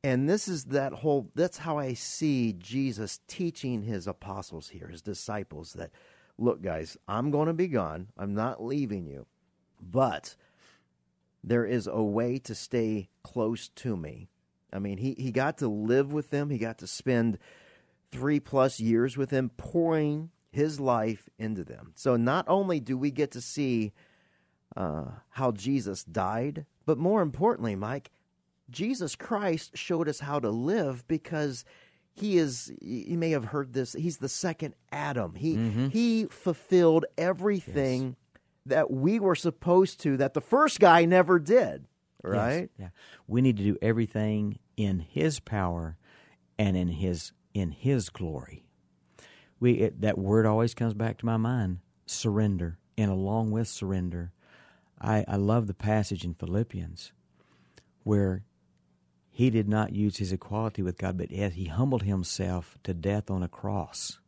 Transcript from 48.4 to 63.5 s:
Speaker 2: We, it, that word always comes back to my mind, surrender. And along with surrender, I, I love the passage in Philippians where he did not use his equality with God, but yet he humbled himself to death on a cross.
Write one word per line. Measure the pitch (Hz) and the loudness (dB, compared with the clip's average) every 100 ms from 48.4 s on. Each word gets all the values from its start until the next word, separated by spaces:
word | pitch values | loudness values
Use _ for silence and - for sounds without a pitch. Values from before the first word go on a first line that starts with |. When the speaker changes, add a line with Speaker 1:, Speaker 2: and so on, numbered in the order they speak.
| - - _ _ _ _ _ - - - _ _ | -12 -20 _ _ _ _ _ -20 -20 -20 _ _
Speaker 2:
We, | 123 117 | 2 4
it, | 107 - | 2 2
that | 104 95 | 0 0
word | 98 110 110 | 4 4 6
always | 107 117 - | 4 2 0
comes | 117 | -2
back | 104 113 107 | 0 -4 -2
to | 117 | -2
my | 113 | 0
mind, | 113 123 95 90 _ _ - | 0 0 -2 -4 _ _ -10
surrender. | - 113 104 107 95 85 82 _ - | -4 0 2 2 2 -2 -6 _ -2
And | 107 | 0
along | 95 98 113 110 | 0 0 0 0
with | 107 113 | 0 -2
surrender, | - 98 95 90 87 85 _ _ - - _ _ _ | -4 -4 -2 -2 -4 -8 _ _ -20 -20 _ _ _
I, | - 107 - | 0 0 0
I | 98 | 0
love | 101 117 107 | 2 2 0
the | 92 | -2
passage | 107 107 101 95 87 | 0 2 0 -4 -6
in | |
Philippians | 82 85 95 117 - 82 85 - _ _ _ _ _ _ - _ _ | -6 -4 -2 -2 -6 -8 -12 -18 _ _ _ _ _ _ -20 _ _
where | - 104 98 92 - _ _ _ _ _ _ _ _ | 2 4 4 0 -6 _ _ _ _ _ _ _ _
he | - 127 | 2 4
did | 113 101 | 4 2
not | 107 107 | 2 0
use | 101 104 - | 2 0 0
his | 95 | -2
equality | 95 - 104 113 104 | -4 -4 -2 -2 -2
with | 90 87 | -4 -2
God, | 95 92 | -4 -4
but | 87 | -4
yet | 95 101 | -2 -4
he | 85 90 | -2 -6
humbled | 80 135 127 | 0 0 2
himself | 98 98 90 - 95 90 87 - | 0 0 -2 -4 -2 -2 -6 -12
to | - 87 | -8 -4
death | 95 104 104 | 0 -2 -2
on | 95 | -4
a | |
cross. | 87 | -4